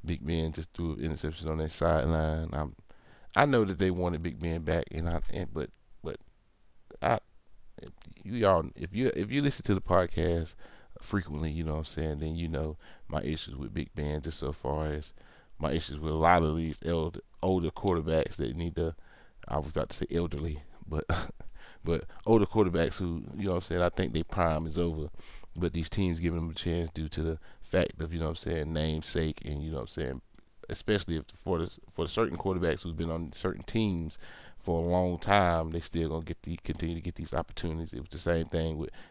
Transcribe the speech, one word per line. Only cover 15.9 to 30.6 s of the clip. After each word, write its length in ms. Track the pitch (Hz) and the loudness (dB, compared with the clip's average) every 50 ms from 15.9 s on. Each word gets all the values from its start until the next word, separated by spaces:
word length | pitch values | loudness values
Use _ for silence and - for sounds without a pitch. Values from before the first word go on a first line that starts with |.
| 73 73 | -6 -4
with 120 | 78 78 | -2 0
a 60 | 78 | 2
lot 260 | 78 80 85 90 87 80 | 6 8 8 8 8 8
of 140 | 76 76 | 4 2
these 220 | 82 82 80 76 - - | 2 0 -2 -4 -4 -2
elder, 380 | 82 85 82 78 85 85 87 - - - - | 0 0 2 0 -2 -4 -8 -14 -14 -8 -2
older 300 | - 92 92 92 82 80 | 2 2 2 4 2 0
quarterbacks 640 | - - - 101 90 82 76 80 80 80 - - - | -2 0 0 2 2 2 2 2 2 2 2 0 -2
that 200 | - 76 57 69 | -4 -4 -4 -2
need 200 | 85 82 85 87 | -2 -4 -2 0
to, 200 | - 85 82 82 - - - - - - - _ - - | 0 -2 -2 -2 -6 -14 -20 -20 -20 -20 -20 _ -16 -8
I 120 | - - 76 | -2 -2 -2
was 120 | 71 76 | -2 0
about 180 | 76 78 60 - | -2 -2 -2 -2
to 80 | - | -4
say 100 | - - - | -6 -4 0
elderly, 520 | - 85 87 78 71 71 80 78 73 73 - - - - - | 0 0 0 0 -2 -2 -2 -4 -4 -6 -8 -14 -16 -14 -8
but, 180 | - 78 76 - - 87 87 - - - - - | -4 -2 -2 0 0 0 0 0 -4 -8 -8 -10
<laughs> 380 | - - - - - - - - | -10 -8 -10 -14 -16 -16 -8 -2
but 220 | 85 82 78 - - - - - | 0 0 0 0 -6 -12 -4 4
older 200 | - 113 110 101 | 6 8 8 6
quarterbacks 500 | - - 110 104 90 85 87 82 - - | 6 6 4 4 6 6 4 2 2 0
who, 280 | - 95 87 82 80 - - - | -2 -2 -2 -2 -4 -6 -8 -6
you 100 | 95 98 | -2 0
know 60 | 98 | 0
what 60 | 90 | 0
I'm 40 | 90 | 0
saying, 200 | - - 87 90 | 0 0 2 4
I 80 | 87 87 | 4 4
think 240 | - - 95 67 57 | 4 2 0 0 0
their 100 | 80 82 | -2 -2
prime 420 | - - 101 87 82 78 78 80 | 0 0 2 4 4 4 2 0
is 120 | 82 73 | -2 0
over, 320 | 85 85 85 80 78 73 71 - - - - - - - - - | 0 0 0 0 -2 -4 -6 -6 -10 -10 -10 -12 -12 -12 -10 -4
but 180 | 82 90 82 - | -2 -2 0 0
these 160 | 82 78 - | -2 -4 -2
teams 300 | - 101 95 90 85 82 | 0 2 2 2 2 2
giving 200 | 85 82 85 85 | 0 0 0 0
them 100 | 82 82 | -2 -2
a 40 | 80 | -4
chance 360 | - - 85 82 87 85 80 | -4 -2 0 0 0 0 -2
due 200 | - - 80 76 | -4 -6 -6 -4
to 120 | - - | -2 -2
the 180 | 78 80 80 78 - - - - | 0 0 -2 -4 -8 -16 -14 -14
fact 400 | - - - 92 82 - - - | -8 0 2 2 2 2 -2 -6
of, 120 | 80 80 85 | -6 -4 -2
you 60 | 82 | -2
know 60 | 82 | -2
what 60 | 76 | -2
I'm 200 | 80 - - - | -2 -2 -4 -4
saying, 220 | 80 80 76 78 80 | -2 -2 -2 -2 0
namesake, 680 | 78 78 80 78 78 78 - - 82 80 78 76 - - | 0 0 2 0 -2 -4 -2 -2 0 0 0 -2 -4 -6
and, 200 | 73 76 71 76 | -6 -4 -4 -4
you 60 | 80 | -4
know 80 | 78 | -4
what 40 | 67 | -6
I'm 60 | 57 | -6
saying, 340 | - - - 80 64 65 67 - - - - - _ - - | -6 -6 -4 -4 -4 -4 -8 -10 -16 -20 -20 -20 _ -20 -18